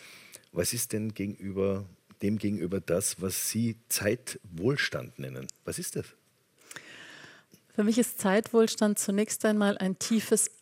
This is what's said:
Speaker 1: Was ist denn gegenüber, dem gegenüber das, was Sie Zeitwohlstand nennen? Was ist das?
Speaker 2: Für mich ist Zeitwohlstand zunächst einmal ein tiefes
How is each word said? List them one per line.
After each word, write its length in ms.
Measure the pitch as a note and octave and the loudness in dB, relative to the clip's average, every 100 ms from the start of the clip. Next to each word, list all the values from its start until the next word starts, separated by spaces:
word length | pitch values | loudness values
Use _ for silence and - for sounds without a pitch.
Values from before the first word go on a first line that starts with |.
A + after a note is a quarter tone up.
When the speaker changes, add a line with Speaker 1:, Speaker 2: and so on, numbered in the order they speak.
| - - - - _ | -20 -20 -20 -20 _
Speaker 1:
Was 200 | E2+ F2+ | -2 -2
ist 200 | A#2+ - | -2 -4
denn 220 | A2 A2 | -2 -4
gegenüber, 720 | G#2 G2+ G2 G2 F#2+ G2 G2 G2 - _ - | -4 -6 -6 -6 -2 0 0 -4 -14 _ -4
dem 160 | G2+ G#2+ | -2 0
gegenüber 420 | G2+ G2+ E2+ F#2+ | 0 -2 -2 -4
das, 400 | - F2 F#2+ - | 0 0 0 -2
was 300 | F#2+ F#2 - | -4 -2 -2
Sie 260 | A2 A#2 A2 - | 0 0 -2 -4
Zeitwohlstand 1300 | - G#2 A#2+ - - G#2 E2 G#2+ C#3+ - D2 B1 - | -2 0 -2 -4 -14 -12 -2 0 2 0 -4 -8 -10
nennen? 280 | C2+ C2 C2+ - | -10 -8 -12 -12
Was 140 | - E2 | -8 -6
ist 180 | - - | -6 -6
das? 100 | - - _ _ _ _ - - - - - - - - _ - _ | -8 -10 _ _ _ _ -18 -18 -18 -20 -20 -20 -20 -20 _ -20 _
Speaker 2:
Für 100 | - | 0
mich 140 | G#3+ A3+ | 2 4
ist 200 | A3+ - | 2 2
Zeitwohlstand 800 | G3+ G3 - A3+ A3 - G#3+ G#3 | 2 4 4 4 4 4 2 2
zunächst 460 | - G3 A3 - | 0 0 0 2
einmal 320 | A3 G#3+ G3+ G3+ | 2 4 4 2
ein 220 | F#3+ F#3 | 0 -2
tiefes 520 | - A3+ - G#3+ - - | 0 0 2 2 2 -2